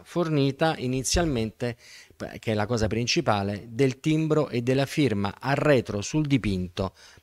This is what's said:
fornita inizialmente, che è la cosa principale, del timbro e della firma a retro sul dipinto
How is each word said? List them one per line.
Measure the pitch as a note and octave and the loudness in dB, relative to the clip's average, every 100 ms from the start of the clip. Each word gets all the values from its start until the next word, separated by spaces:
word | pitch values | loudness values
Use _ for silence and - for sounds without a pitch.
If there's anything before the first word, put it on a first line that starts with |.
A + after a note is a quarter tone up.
fornita | - E3+ E3 D3+ C#3 C3+ D#3+ - | -6 -2 0 2 2 2 0 0
inizialmente, | B2+ C3 B2+ F3+ E3 B2 A2 - A#2+ A2+ - - - - - - | -2 -2 0 0 2 0 -2 -4 -6 -6 -14 -20 -20 -14 -14 -8
che | - | -2
è | |
la | G#2+ G#2 | -2 0
cosa | A#2+ G#2+ | 0 0
principale, | A2 A#2+ E3+ B2 G#2 G2 G2+ A#2 | 0 0 0 2 0 0 -4 -6
del | A2+ C3+ C3 | 0 0 2
timbro | D#3 D#3 D#3 D#3 C#3+ | 0 0 2 0 0
e | B2 | -2
della | A#2+ C3 C#3 | 0 0 0
firma | - C3+ G2+ G2 - | 0 2 2 -2 -4
a | B2 | -2
retro | C#3+ D3 C3+ G#2 G2+ | 2 4 4 2 -4
sul | G2+ D#3 D3+ | -2 -2 2
dipinto | C3+ G#2+ F#2+ F2+ - F#2+ - - - | 0 2 -2 -2 -4 -6 -6 -20 -20